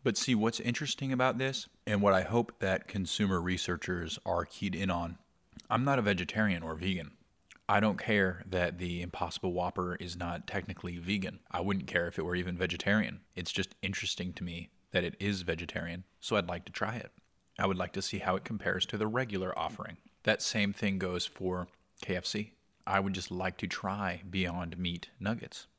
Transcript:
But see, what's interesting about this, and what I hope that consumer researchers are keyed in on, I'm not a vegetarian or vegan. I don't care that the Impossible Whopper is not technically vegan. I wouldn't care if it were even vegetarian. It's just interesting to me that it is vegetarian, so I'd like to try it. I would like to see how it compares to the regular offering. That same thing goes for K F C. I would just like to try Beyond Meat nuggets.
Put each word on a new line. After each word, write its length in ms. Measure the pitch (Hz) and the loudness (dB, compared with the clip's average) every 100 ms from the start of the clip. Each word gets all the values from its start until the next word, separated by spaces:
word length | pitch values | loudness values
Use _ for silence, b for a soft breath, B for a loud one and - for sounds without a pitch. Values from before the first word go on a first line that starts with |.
But 120 | - 104 | 0 0
see, 200 | - 117 | 2 4
what's 240 | 110 117 | 4 2
interesting 520 | 120 117 147 - 135 | -2 -2 -2 -4 -2
about 260 | 131 127 120 | 2 2 2
this, 300 | 131 135 - _ | -2 -2 -8 _
and 160 | - 104 | 0 4
what 140 | 101 | 8
I 80 | 95 | 6
hope 380 | 92 117 113 - | 6 2 2 0
that 260 | 98 92 - | 0 0 0
consumer 540 | 101 90 - 104 92 | -4 -2 2 4 4
researchers 800 | 85 92 - 87 - 90 82 - | 2 0 0 -2 0 -2 -2 -6
are 200 | - 87 | 0 0
keyed 320 | 85 - 101 90 | 0 -4 -4 0
in 140 | 95 | 0
on, 280 | 87 85 82 _ _ _ - - | 0 -2 -8 _ _ _ -20 0
I'm 160 | 110 | 2
not 140 | 135 135 | 4 4
a 40 | |
vegetarian 600 | 104 95 90 110 107 87 | 4 2 2 2 2 2
or 140 | 82 80 | -2 -2
vegan. 340 | 90 90 76 - _ _ _ - - | 0 -2 -4 -14 _ _ _ -14 2
I 120 | 101 | 4
don't 180 | 107 98 | 4 2
care 460 | - 104 95 87 - | 2 4 4 2 -2
that 300 | 92 87 85 | 0 0 0
the 240 | 87 87 | -4 -2
Impossible 500 | 87 - 87 - 92 | -4 -4 -4 -2 -2
Whopper 440 | 87 87 87 90 87 | 0 -2 -2 -2 -2
is 200 | 87 85 | -6 -4
not 300 | 85 85 - | -4 -4 -4
technically 500 | 101 - 92 90 87 | -4 -4 -8 -6 -6
vegan. 440 | 85 104 95 - _ | 0 0 0 -6 _
I 100 | 90 | -2
wouldn't 280 | 92 98 - | 0 0 0
care 180 | 87 85 | 0 0
if 100 | - | -2
it 60 | |
were 120 | 82 90 | 0 0
even 200 | 90 90 | -2 0
vegetarian. 640 | 90 87 - 107 104 90 _ | -2 0 2 4 2 -4 _
It's 180 | - 87 | -10 -6
just 220 | - 92 - | -2 -4 -4
interesting 500 | 92 98 - - 90 | -4 -4 -4 -4 -6
to 100 | 80 | -6
me 260 | 87 85 82 _ _ | -6 -8 -10 _ _
that 120 | 95 | 0
it 120 | 90 - | 0 -2
is 240 | 101 98 | -2 0
vegetarian, 640 | 87 82 85 - 85 85 - _ | 0 -2 -2 -6 -6 -8 -10 _
so 160 | - 107 | 0 2
I'd 120 | 87 | 2
like 160 | 87 - | -4 -8
to 60 | |
try 220 | - 104 | -4 -2
it. 160 | 117 - _ _ _ _ - | -4 -8 _ _ _ _ 0
I 80 | 98 | 0
would 100 | 92 | 2
like 160 | 90 | -2
to 60 | 95 | -2
see 200 | - 101 | -4 -2
how 160 | - 92 | 0 0
it 80 | |
compares 420 | - 110 - 95 - | 0 -2 0 0 0
to 100 | 104 | 0
the 120 | 107 | 0
regular 500 | 117 127 98 92 - | 0 0 -2 -2 -2
offering. 400 | 82 - - 85 _ _ | -4 -4 -12 -12 _ _
That 180 | - 107 | 2 2
same 320 | - 110 101 | 2 2 2
thing 260 | 101 104 95 | 2 0 2
goes 280 | 92 90 - | 0 0 -4
for 420 | - 90 90 90 _ _ - | -2 -2 -2 -4 _ _ -14
K 160 | - 90 | -4 -2
F 80 | |
C. 280 | - 107 107 _ _ _ - | 0 -4 -4 _ _ _ 2
I 140 | 98 | 4
would 120 | 98 | 4
just 200 | 95 - | -2 -4
like 260 | 90 92 - | -2 -2 -2
to 80 | 95 | -4
try 560 | - 101 101 98 87 92 | -2 -2 0 -2 -2 -4
Beyond 480 | 95 90 85 87 87 | 0 0 0 -4 -2
Meat 320 | 90 85 - _ | -2 -4 -8 _
nuggets. 460 | 101 117 - - - | -2 -2 -6 -14 -18